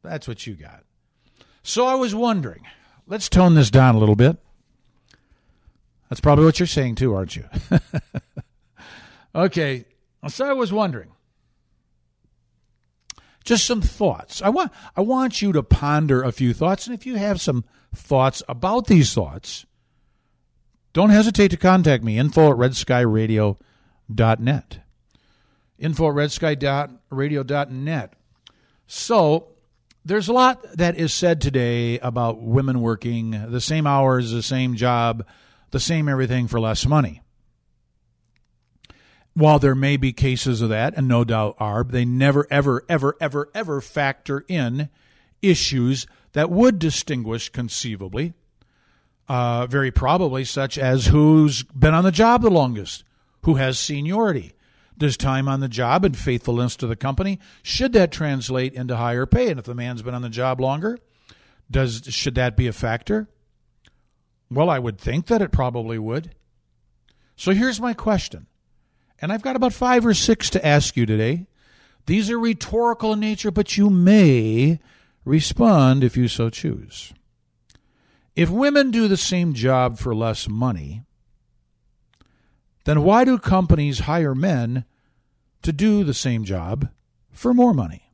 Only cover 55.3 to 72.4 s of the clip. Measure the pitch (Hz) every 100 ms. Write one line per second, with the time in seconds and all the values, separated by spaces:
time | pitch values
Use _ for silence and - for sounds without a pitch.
55.3 | 135 139 135 135 113 120 160 190 127 -
56.3 | 123 - 120 123 - 120 113 139 135 196
57.3 | 190 _ _ - - 254 233 175 - 151
58.3 | 135 113 127 131 131 127 117 120 123 131
59.3 | 240 247 139 113 120 120 120 117 123 123
60.3 | 113 127 127 131 143 208 240 _ _ _
61.3 | _ _ _ _ 135 131 113 127 - 143
62.3 | 123 123 107 123 104 117 113 - 208 214
63.3 | _ _ _ _ _ _ _ _ _ _
64.3 | _ _ 127 170 139 120 101 - 131 -
65.3 | 226 190 - 127 120 113 113 110 127 165
66.3 | - _ _ _ _ _ _ _ _ _
67.3 | _ - 196 254 214 240 226 220 196 -
68.3 | 82 - _ _ _ _ _ _ _ 156
69.3 | 214 262 262 247 - 247 247 233 196 -
70.3 | 220 - - 156 147 - - 110 107 113
71.3 | 170 185 _ _ _ _ _ - 190 208
72.3 | 233